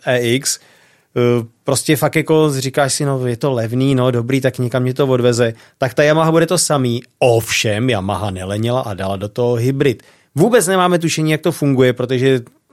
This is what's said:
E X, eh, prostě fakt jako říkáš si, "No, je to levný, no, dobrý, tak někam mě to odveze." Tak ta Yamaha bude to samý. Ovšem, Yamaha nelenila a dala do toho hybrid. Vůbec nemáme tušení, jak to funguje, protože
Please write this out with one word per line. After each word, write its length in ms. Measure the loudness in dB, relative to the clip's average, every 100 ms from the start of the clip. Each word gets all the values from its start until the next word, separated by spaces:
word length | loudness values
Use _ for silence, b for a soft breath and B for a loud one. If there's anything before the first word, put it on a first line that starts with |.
| -2
E 140 | 0 0 0
X, 240 | -2 -8 b b b b b -2
eh, 280 | 0 0 -4 _
prostě 320 | -4 -2 0 0
fakt 200 | 0 -2
jako 360 | 0 2 2 0
říkáš 380 | -4 -2 -2
si, 120 | -2 -4
"No, 220 | -2 -4
je 100 | -2
to 140 | -2
levný, 440 | -2 -2 0 0 2
no, 160 | 2
dobrý, 300 | 0 0 0
tak 180 | 0 -2
někam 240 | -2 -2
mě 100 | -2
to 140 | 0 0
odveze." 460 | 2 2 2 0 -2 b b
Tak 160 | -4
ta 100 | 2
Yamaha 280 | 2 4 2
bude 140 | 2 2
to 120 | 0
samý. 440 | 0 0 0 -4 -8 0
Ovšem, 680 | 2 2 0 -2 -2 0 0
Yamaha 400 | 0 -2 -4 -4
nelenila 500 | -6 -6 -4 -2 -2
a 120 | -4
dala 220 | -8 -6 -6
do 120 | -6
toho 260 | -4 -2 0
hybrid. 480 | 0 0 0 0 b b b 0
Vůbec 320 | 4 4 2
nemáme 320 | 2 2 2
tušení, 320 | 0 -2 -2
jak 100 | 0
to 100 | -2
funguje, 420 | 0 0 4 2
protože 480 | 2 -2 0 2 0 -2 _ _